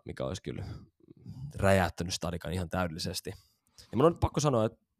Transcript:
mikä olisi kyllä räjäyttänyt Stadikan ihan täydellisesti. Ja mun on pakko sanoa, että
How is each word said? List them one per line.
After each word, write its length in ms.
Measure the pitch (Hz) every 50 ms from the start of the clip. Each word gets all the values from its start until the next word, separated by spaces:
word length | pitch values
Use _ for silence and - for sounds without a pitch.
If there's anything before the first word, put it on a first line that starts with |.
| -
mikä 200 | - - - 65
olisi 180 | 67 90 -
kyllä 220 | - - 60 - - - - - - - _ _ _ - - - - - - - 135 147 -
räjäyttänyt 580 | - 98 95 98 95 87 82 - - 87 90 -
Stadikan 380 | - - 85 85 82 - 78
ihan 180 | 82 95 87 82
täydellisesti. 600 | 92 92 92 85 78 87 87 95 90 - - 90 101 - _ _ _ _ _ _ _ - - _
Ja 40 | -
mun 100 | 110 143
on 120 | 170 175 -
pakko 220 | 220 - - 165
sanoa, 240 | 139 147 127 113 110
että 140 | 113 - _ _ _ _